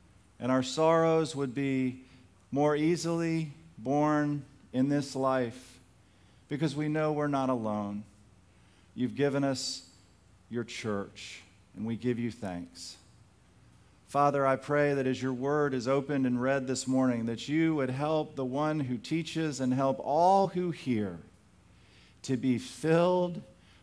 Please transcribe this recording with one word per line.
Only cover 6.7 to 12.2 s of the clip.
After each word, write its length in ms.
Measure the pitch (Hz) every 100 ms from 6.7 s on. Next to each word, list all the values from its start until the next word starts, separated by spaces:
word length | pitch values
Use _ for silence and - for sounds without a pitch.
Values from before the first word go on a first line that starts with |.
| 143
we 100 | 151
know 240 | 156 156
we're 160 | 147 147
not 220 | 139 131
alone. 560 | 127 110 104 101 104 113 - - - - - - - - -
You've 200 | 123 107
given 280 | 143 135
us 420 | 139 131 - - - - - _ _ - _
your 140 | 117
church, 760 | 117 - 110 101 95 - - - - - _ -
and 80 |
we 120 | 110 113
give 240 | 123
you 100 | 117